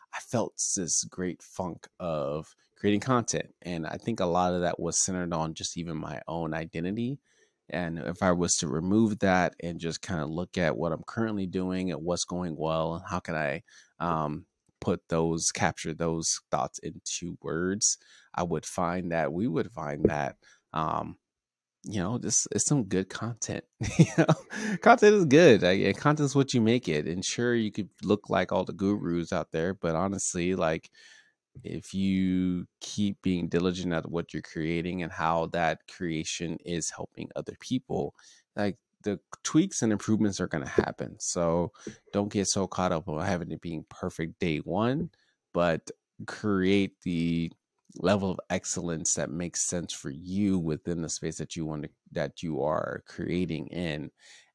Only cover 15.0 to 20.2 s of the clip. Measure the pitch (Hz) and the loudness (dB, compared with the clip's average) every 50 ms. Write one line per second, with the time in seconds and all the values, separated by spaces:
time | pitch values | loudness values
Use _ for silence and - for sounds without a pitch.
15 | _ - 85 82 82 82 82 82 80 - - - 101 82 - - - 82 80 76 | _ -2 0 2 2 2 0 0 -2 -2 0 0 0 0 -2 -2 -8 -8 -6 -2
16 | 85 82 82 82 78 - - - _ - - 71 64 - - - - 80 - - | -2 -2 -2 -2 -2 -2 -4 -4 _ -4 -2 -2 -2 -2 -6 -10 -12 -12 -12 -10
17 | - - - - 85 82 - - - 73 76 82 90 92 98 107 - - - - | -10 -10 -8 -8 -8 -10 -10 -10 -8 -6 -4 -2 -2 -2 -2 0 0 0 0 -2
18 | _ - - - _ _ - - 87 85 82 78 - - - 95 90 85 87 92 | _ -20 -20 -20 _ _ -4 -4 -2 0 -2 -2 -4 -4 -4 -2 -2 0 -2 -2
19 | 90 87 82 82 78 69 78 87 110 135 160 139 104 90 - 82 80 73 73 76 | -2 -2 0 0 0 0 0 -2 -2 -2 0 -2 -4 -4 -6 -8 -6 -6 -4 2
20 | 78 82 78 73 | 2 2 4 2